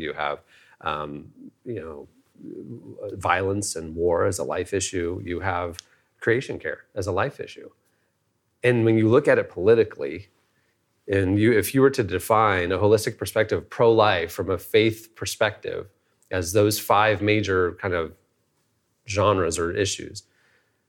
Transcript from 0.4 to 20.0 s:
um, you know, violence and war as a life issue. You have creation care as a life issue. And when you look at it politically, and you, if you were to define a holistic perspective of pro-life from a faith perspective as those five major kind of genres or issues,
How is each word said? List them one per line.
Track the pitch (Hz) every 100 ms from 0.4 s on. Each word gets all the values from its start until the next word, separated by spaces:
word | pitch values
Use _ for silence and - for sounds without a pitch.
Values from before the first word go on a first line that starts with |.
| _ _ _ _
um, | 78 76 73 71 - - - - 127
you | 107
know, | 80 71 71 _ _ _ - - - 117 - - 104
violence | 98 95 92 98 101 98 82
and | 80
war | 80 87 85
as | 101 92
a |
life | 67 87 92
issue. | 98 - 92 85 95
You | 92 85
have | 95 87 87 85 - _ _ _
creation | - 120 - 110
care | 76 - _
as | - 95
a |
life | 92 135 -
issue. | - - - - _ _ _ _ _ _ _ _
And | 123 120 113
when | 113
you | 110
look | 131 147
at | 117
it | -
politically, | 90 95 117 107 - 71 85 - _ _ _ _ _ _ _ -
and | 98 92 104
you, | 110
if | 107 92
you | 135
were | 135
to | 135
define | 98 90 - 110 107 92 87
a | 92
holistic | 104 107 120 -
perspective | 101 110 107 90
of | -
pro-life | - 117 113 104 90 85
from | - 90
a | 90
faith | - 110 110 110 - -
perspective | 95 - 107 - - - 98 _ _ _ _
as | 92 85
those | 104 104 107
five | - 104 110 95
major | 104 107 98 92 87
kind | 87 101
of | 87 80 - _ _ _ _ _ _ _ _ -
genres | 101 98 95 85 85
or | 85
issues, | 98 95 -